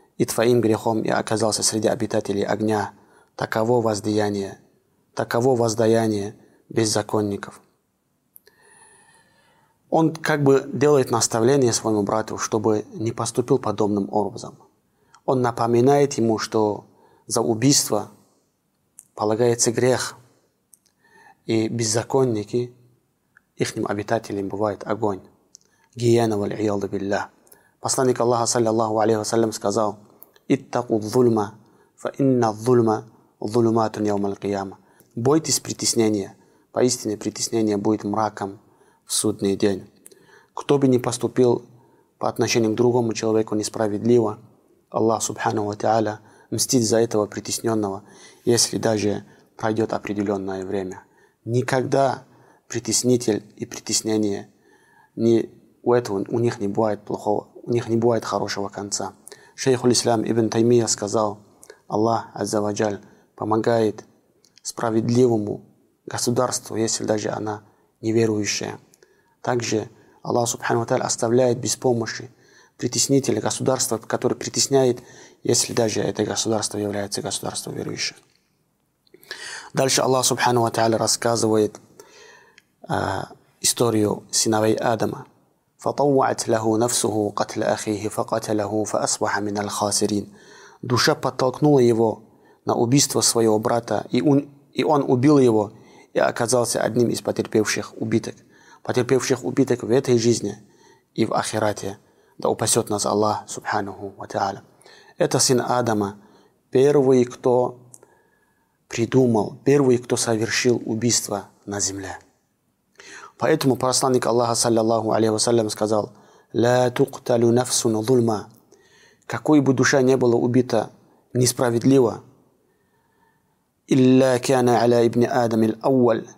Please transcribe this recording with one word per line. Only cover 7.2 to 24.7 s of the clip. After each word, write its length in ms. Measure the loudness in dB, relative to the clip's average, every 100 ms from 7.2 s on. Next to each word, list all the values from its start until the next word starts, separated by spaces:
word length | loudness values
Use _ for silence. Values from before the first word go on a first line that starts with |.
| -2 -4 -10 -18 _ _ _ _ _ _ _ _ _ _ _ _ _ _ _ _ _ _ _ _ _ _ _
Он 240 | 0 2
как 300 | 0 -2 2
бы 260 | 4 4 2
делает 380 | 0 4 4 2
наставление 600 | 0 0 0 2 4 2
своему 320 | 0 0 0
брату, 340 | 0 -2 -2 -8
чтобы 480 | -4 -2 0 0 -4
не 200 | -6 -6
поступил 460 | -4 -4 -4 0 0
подобным 500 | 0 -2 0 0 0
образом. 460 | -2 -2 -6 -16 -18 _ _ _ _ _ -10 -4
Он 160 | 0
напоминает 760 | 0 0 2 4 4 4 2 2
ему, 220 | 0 0
что 480 | -2 0 0 -2 -10 _ _ _ -6
за 140 | -2
убийство 720 | 0 2 2 2 0 -4 -4 -14 _ _ _ _ _ _ _ -20 _ -6
полагается 560 | -2 2 2 2 0
грех, 460 | 0 0 0 -4 -12 _ _ _ _ _ _ _ _ _ _ -20 _ -4
и 240 | -2 -2
беззаконники, 1040 | -2 -2 -2 0 0 2 0 -4 -4 -6 -10 _ _ _ _ _ _ _ _
ихним 300 | -4 -4 -4
обитателям 600 | -6 -2 -4 -2 -6 -6
бывает 360 | -2 -2